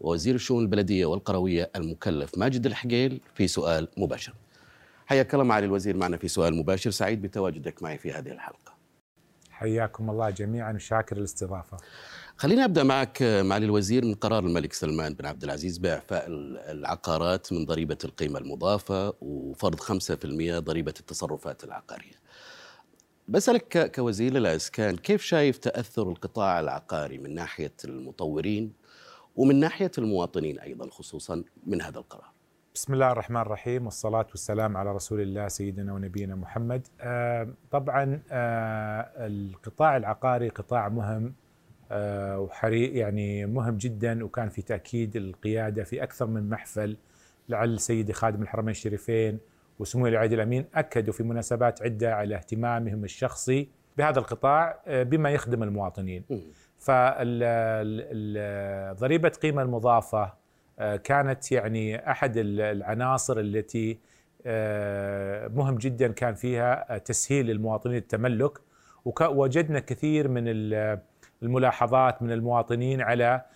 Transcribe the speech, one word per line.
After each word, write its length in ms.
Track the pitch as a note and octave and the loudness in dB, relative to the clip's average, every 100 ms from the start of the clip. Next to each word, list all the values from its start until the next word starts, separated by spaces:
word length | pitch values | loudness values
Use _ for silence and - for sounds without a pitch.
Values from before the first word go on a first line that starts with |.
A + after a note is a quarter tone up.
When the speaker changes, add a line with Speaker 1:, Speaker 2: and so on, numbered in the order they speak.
Speaker 1:
ووزير 340 | D#2 E2+ F#2 | -2 0 2
الشؤون 280 | B2+ - B2 | 0 2 2
البلدية 440 | G#2+ G2+ F#2+ F#2+ E2+ | 4 2 4 4 2
والقروية 640 | F#2 G2+ F#2+ F#2 E2+ F2+ F#2+ | 0 0 0 2 2 0 -4
المكلف 600 | E2 E2 G#2 D2+ C#2+ F2+ | -6 -4 -2 -2 -2 0
ماجد 280 | A#2+ B2+ A#2+ | 0 2 -2
الحقيل 540 | G2+ B2 A#2+ C3 B2+ - | -2 0 2 0 -2 -10
في 140 | - F#2+ | 0 0
سؤال 400 | - D#2+ D#2+ E2 - | 2 2 0 0 -2
مباشر. 380 | G2 - - - _ _ - - - - - | -2 -2 -8 -16 _ _ -20 -20 -20 -14 0
حياك 280 | C3+ C3 | 2 4
الله 100 | C#3+ | 4
معالي 220 | B2+ G#2+ G2+ | 4 4 4
الوزير 300 | G2 G2 F#2+ | 0 0 0
معنا 200 | F2+ E2+ | 0 0
في 120 | F2 | -2
سؤال 260 | F#2+ E2+ | 2 2
مباشر، 360 | D#2+ D#2 F#2+ A#2+ | 4 0 0 0
سعيد 320 | - G2+ A2 | 0 0 -2
بتواجدك 600 | G2 G#2+ F#2+ D#2 D2+ - | -4 -2 -2 -4 -8 -8
معي 160 | E2 D2 | -10 -8
في 140 | E2 | -8
هذه 200 | D2 C2+ | -8 -10
الحلقة. 480 | B1+ - - - _ _ _ _ _ _ _ _ | -12 -14 -16 -20 _ _ _ _ _ _ _ _
Speaker 2:
حياكم 600 | - A2 A2+ A2 - A2 | -8 -4 -2 -2 -4 -6
الله 200 | A2 A2 | -2 -2
جميعا 420 | F#2+ G#2 A#2 A2 | -2 -4 -4 -4
وشاكر 440 | G#2+ - A2 G#2+ G2+ | -8 -2 -2 0 -4
الاستضافة. 600 | G2 - F#2 F#2+ - F#2 - - - - - - | -6 -6 -6 -8 -10 -16 -18 -20 -18 -18 -18 -2
Speaker 1:
خليني 280 | C#3+ A#3 | 4 6
أبدأ 180 | B3+ E3+ | 6 6
معك 400 | C3+ C3+ C3 - | 6 4 2 2
معالي 420 | B2 G#2 F#2+ G2+ G#2+ | 4 6 4 4 4
الوزير 380 | G#2 G2 B2 | 4 4 2
من 100 | A#2+ | 2
قرار 300 | G2+ G#2 A2 | 0 2 2
الملك 280 | F2+ E2+ D2+ | 2 2 0
سلمان 420 | - D#2+ D#2 D2+ | -4 -2 -2 -2
بن 120 | D2+ C#2+ | -6 -8
عبد 180 | C2+ | -8
العزيز 340 | C#2+ D2 F2 F2 | -6 -6 -6 -2
بإعفاء 480 | F2+ C#2+ - F2+ D2+ | -2 -2 -2 -4 -4
ال-، 320 | D#2 C#2+ C2 | -8 -8 -12
العقارات 960 | - D2+ D#2+ F2 - D#2+ E2+ F#2 - | -10 -8 -6 -4 -2 0 2 0 -2
من 120 | F2 | -4
ضريبة 340 | D2+ D#2+ D#2+ - | -2 -2 -2 -4
القيمة 340 | C#2 - D2+ C#2+ | -8 -4 -4 -4
المضافة 760 | - B1+ F#2 G#2 - F#2+ G2 - | -8 -2 0 0 0 -2 -2 -6
وفرض 600 | - C#2 C#2 - G2 D#2+ | -10 -10 -10 -2 -2 0
خمسة 360 | - G2 - D2 | -2 -2 -2 -4
في 80 | |
المية 340 | D2 D2+ E2 E2+ | -4 -4 -2 -2
ضريبة 360 | D#2+ D#2+ D2+ - | -2 -2 -4 -8
التصرفات 640 | - - E2 D2+ D2+ C2 | -12 -8 -6 -6 -8 -12
العقارية. 560 | - - - - - - _ - - - - - _ _ _ _ - | -12 -16 -14 -18 -18 -20 _ -20 -20 -20 -20 -20 _ _ _ _ 0
بسألك 400 | G#3 A#3 A#3+ - | 2 4 4 4
ك-، 220 | F3 D#3+ | 2 2
كوزير 380 | - A#2+ G2+ B2 | 2 0 2 2
للإسكان، 640 | C3 G2+ D#2+ - - G#2+ F2+ | 4 2 2 -2 0 0 0
كيف 260 | - G#3 | 0 0
شايف 360 | - E3 D3 B2+ | 4 4 4 2
تأثر 500 | B2 - A#2 - F#2+ | -2 -2 -4 -2 -2
القطاع 520 | F2 - A2+ G2 F2 | -4 -6 0 2 2
العقاري 580 | D2+ C#2 - D#2+ C#2+ C2+ | 0 -4 -6 -4 -4 -8
من 160 | C#2 | -10
ناحية 380 | D#2 E2 - D2 - | -8 -8 -8 -8 -8
المطورين 880 | - C2 C2 - E2 D2+ F2+ G#2 A2 - _ - - - _ - | -14 -12 -12 -6 -4 -2 -2 -2 -4 -10 _ -20 -20 -20 _ 4
ومن 240 | C3+ C#3 | 6 6
ناحية 300 | D#3+ - F#3 D3 | 4 2 -2 0
المواطنين 600 | A2 F#2+ F2 F#2 D#2 C#2+ | 0 0 0 -2 -4 -6
أيضا 320 | - B1 C2 | -10 -12 -14
خصوصا 540 | - - D#2 - E2+ - - F2+ | -16 -14 -14 -8 -8 -8 -12 -4
من 160 | F#2 | -4
هذا 160 | - - | -4 -12
القرار؟ 320 | - - - _ _ _ _ | -16 -20 -20 _ _ _ _
Speaker 2:
بسم 200 | - - | -10 -2
الله 180 | C3+ C3 | 4 4
الرحمن 280 | A#2+ G#2 A#2 | 2 -2 -2
الرحيم، 440 | G#2+ G#2+ B2 B2+ | -2 -4 -2 -4
والصلاة 420 | A#2 - A2 A2+ A2 | -4 -4 0 0 0
والسلام 460 | G2 - G#2+ A2 F#2+ | -6 -4 0 0 0
على 160 | G2+ | -2
رسول 280 | G2 - G#2+ | -4 -4 -2
الله 280 | G2 G2 G2+ | -2 -2 -4
سيدنا 440 | - G2+ G2 G2 | -4 -6 -4 -6
ونبينا 420 | G2 G2 G2 G2 | -6 -6 -6 -6
محمد. 520 | F#2+ F2+ A#2 A#2 C3 C3 - | -6 -6 -4 -2 -4 -6 -12
آه، 480 | B2 B2 A#2+ A#2 A2+ B2+ - | -6 -2 0 -2 -4 -10 -4
طبعا، 500 | C#3+ C#3 C3+ C3+ D3 - | -2 0 0 0 -2 -4
آه، 800 | C3 A#2+ A2+ A2+ A2 G#2+ G#2+ A#2 - | -2 0 0 -2 -4 -4 -6 -8 -8
القطاع 800 | A2 G2+ G2 F#2+ A2 - D#3 C3+ | -6 -6 -6 -10 -10 2 4 4
العقاري 520 | A2 G#2+ C3 B2 A#2 | 0 -2 0 2 0
قطاع 400 | - - A#2+ G#2 | -4 -2 0 0
مهم، 460 | A2+ G#2+ A2 A#2 C3 _ _ _ - - | -2 -2 -2 -4 -8 _ _ _ -20 -8
آه، 480 | G#2 G#2 G2+ G2 G2 | -4 -4 -4 -4 -4
وحري-، 560 | G2 - A2 A2+ B2+ C3+ | -6 0 2 2 2 0
يعني 500 | G#2 G#2 G2+ G2+ G2+ | -2 -2 -2 -2 -2
مهم 300 | B2 A#2 G#2+ | -2 0 -2
جدا، 480 | A#2+ G#2+ A#2 A2+ | -4 -2 -2 -2
وكان 240 | A2 - A2 | -4 -4 -4
في 140 | - | -6
تأكيد 540 | F#2+ G#2 - A#2+ A2+ A2 | -6 -6 -4 -4 -2 -4
القيادة 680 | F#2+ F#2 G#2+ A2 A2 G#2+ | -6 -6 -2 -2 0 -4
في 180 | G2+ - | -4 -6
أكثر 240 | B2 - A2+ | -6 -4 -2
من 220 | A2 G#2 | -2 -2
محفل، 460 | A2 - G#2 G#2+ G#2+ _ _ _ _ - | -4 -6 -4 -4 -6 _ _ _ _ -6
لعل 320 | A2+ A#2 A2+ | 0 2 0
سيدي 320 | - A2+ G#2 | 0 0 0
خادم 300 | G2 A2+ G#2 | 0 0 0
الحرمين 280 | G#2+ - A2 | -4 -2 -2
الشريفين 680 | G#2 A2 G2+ - A2+ A2 A2 - _ _ - | -2 -4 -4 0 2 2 0 -10 _ _ -10
وسمو 280 | G2+ B2 B2 | -4 2 4
العيد 260 | A2+ A2 | 4 4
الأمين 320 | A2+ G#2+ B2+ D3+ | 4 2 0 0
أكدوا 380 | D#3+ - A#2+ G#2+ | -2 0 0 0
في 100 | - | 0
مناسبات 600 | A#2 A#2 A2+ A#2 A#2+ A#2 | -2 -2 -2 2 2 2
عدة 320 | A#2 A2 A#2 | -4 0 0
على 220 | G#2+ G#2 G2+ | 0 -2 -4
اهتمامهم 680 | - A2 A#2+ A#2 A2+ G#2+ | -4 -2 0 0 -2 -4
الشخصي 640 | G2+ - C3 - - C3 C#3 _ _ - | -6 -2 -4 -2 0 0 0 _ _ 0
بهذا 200 | D3+ C3+ | 2 2
القطاع، 640 | A2 A2+ C3+ D3 E3 - - | 0 0 4 4 4 -2 -2
آه، 160 | C3 | 0
بما 280 | B2 D#3 D3 | 2 4 4
يخدم 320 | C#3+ A#2 A#2+ | 2 0 -2
المواطنين. 600 | G#2+ G#2 F#2+ F#2+ F#2 F2+ - | 0 -2 -4 -4 -6 -6 -6
Speaker 1:
مم. 100 | A#2 D#2 - _ _ | -8 -8 -20 _ _
Speaker 2:
فال-، 640 | - B2+ B2+ - B2 A#2+ | 4 6 6 4 0 2
ال-، 680 | A#2+ A#2 A2+ A2 G#2+ A2 - | 2 2 2 0 -2 -4 -6
ال-، 840 | A2+ G#2+ G#2 G#2 G2+ G2 G2 G2 F#2+ | -6 -4 -4 -4 -4 -6 -6 -8 -2
ضريبة 320 | B2+ E3 D#3+ | 2 4 2
قيمة 340 | - D#3 C#3+ | 0 -2 0
المضافة، 800 | B2+ A#2+ A#2+ A#2 - A2 G2 - _ _ _ - | 0 2 4 4 4 -2 -2 -6 _ _ _ -6
آه، 180 | G#2+ G2+ | -2 -2
كانت 560 | - C#3 C#3 C3 - | 2 2 2 -2 0
يعني 580 | B2+ G#2+ A2 G#2+ A2 - | 0 0 -2 -2 -4 -2
أحد 260 | C3+ C#3 A2+ | 0 0 0
ال-، 240 | G#2 G2+ | 0 0
العناصر 800 | G#2+ G2+ G#2 A2 B2+ C3 - A2+ | 0 -2 -2 -2 0 0 0 0
التي، 600 | G#2 G#2+ G#2 A#2 A2 A2 _ _ _ _ B2 | 0 -2 -2 -2 -2 -4 _ _ _ _ -4
آه، 1000 | A2 G#2+ G#2 G2+ G2+ G2+ G2+ G2 G2+ A2+ | -2 0 -2 -2 -2 -2 -4 -4 -6 -4
مهم 280 | A#2+ C3+ B2 | 0 0 0
جدا 320 | C3 A#2+ B2 | -2 2 0
كان 260 | A2 A#2+ | 2 -2
فيها، 600 | G#2+ B2 A#2+ A#2+ B2+ - | -2 -2 0 2 0 -2
آه، 40 | G#2+ | -8
تسهيل 480 | - A2+ - C#3 A#2 | -2 -2 2 2 2
للمواطنين 500 | G#2+ A2 A2 B2 B2 | 0 0 -2 -2 -4
التملك، 640 | - G#2+ B2 A2 C#3+ - _ _ _ - | -2 0 2 2 0 -2 _ _ _ -10
وك-، 160 | B2 A#2 | -6 2
وجدنا 600 | D#3+ C#3 C3+ D3 D#3 C#3+ | 2 4 4 4 2 0
كثير 480 | - B2 D3+ D3+ C#3 | -2 -2 2 2 2
من 140 | B2 A#2 | 0 0
ال-، 520 | A2 G#2+ G#2+ G#2+ G#2 - _ - - | -2 0 0 0 -2 -6 _ -20 -6
الملاحظات 800 | A#2 B2+ B2+ - A#2 C3 C3 A#2+ | 0 4 4 4 4 6 6 4
من 100 | A#2 | 0
المواطنين 680 | A#2 A#2 A#2+ A#2 A#2+ B2+ C3 | 0 2 2 2 0 2 0
على، 420 | A2 A#2+ A#2+ B2+ - | 2 4 4 2 -2